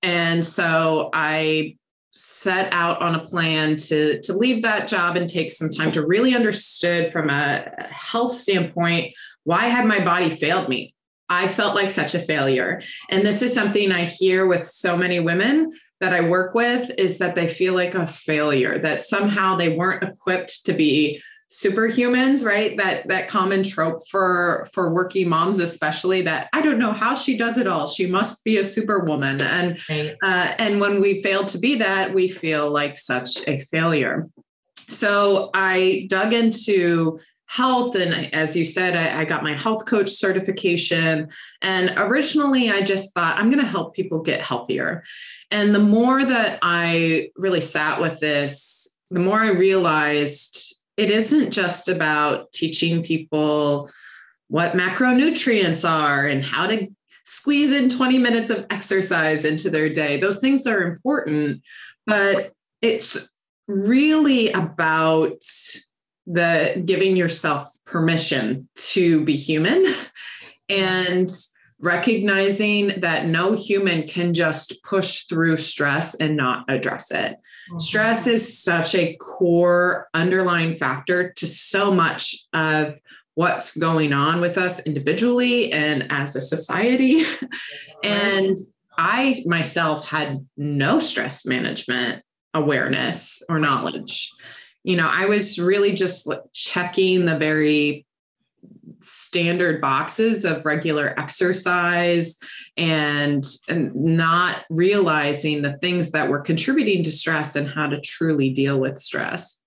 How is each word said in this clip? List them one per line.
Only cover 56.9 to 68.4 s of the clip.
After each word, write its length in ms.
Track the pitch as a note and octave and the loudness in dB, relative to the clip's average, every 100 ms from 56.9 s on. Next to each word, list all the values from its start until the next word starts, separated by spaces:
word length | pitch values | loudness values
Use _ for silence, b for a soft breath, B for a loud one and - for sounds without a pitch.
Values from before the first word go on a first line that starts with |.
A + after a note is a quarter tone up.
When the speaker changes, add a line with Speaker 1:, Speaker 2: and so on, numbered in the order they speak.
| - _ b - | -10 _ b -8
Speaker 1:
squeeze 460 | - - C#4+ D4 | -4 0 2 4
in 180 | C#4 B3+ | 4 2
twenty 280 | B3 B3+ C4 | 2 2 4
minutes 320 | A#3+ A3+ A3 | 4 2 0
of 160 | G3+ - | -4 -4
exercise 760 | G#3 - F#3+ F#3+ E3+ D#3 D#3 D#3 | -4 0 0 2 2 2 0 0
into 240 | D#3 D#3+ | -2 -2
their 200 | D#3 D#3 | 0 0
day. 280 | D#3 D3+ C#3+ | 0 -2 0
Those 220 | F#3+ G3+ | 0 0
things 260 | C4 C#4 C4 | 2 2 2
are 160 | G#3 | 0
important, 800 | F3 E3+ C4 D4 D3+ D3+ D3 C#3+ B B B B - | -2 -4 -2 -2 0 -2 -2 -4 B B B B -2
but 460 | G#3 G3 F#3+ - _ _ - | 0 2 0 -4 _ _ -4
it's 480 | A3+ - - - - _ _ _ - | -2 0 -2 -4 -8 _ _ _ -6
really 840 | G3 G3+ B3+ D4+ D#4 C#4+ B3+ A3 | -2 2 4 4 4 4 4 2
about 920 | F#3 D#3+ - D#3+ D#3+ D#3+ D#3+ D#3+ - - - - - - _ _ _ - | 0 -4 -2 0 2 2 2 2 -2 -6 -6 -6 -8 -12 _ _ _ -6
the 540 | E3+ E3+ D#3+ D3+ F3+ E3+ | 0 2 2 0 -2 -2
giving 300 | F3 F#3+ F#3 | 2 2 2
yourself 560 | E3 - D#3+ C#3 - _ - | 2 0 -2 -4 -6 _ -8
permission 800 | E3+ D#3+ E3 - C#3 | 0 0 2 0 0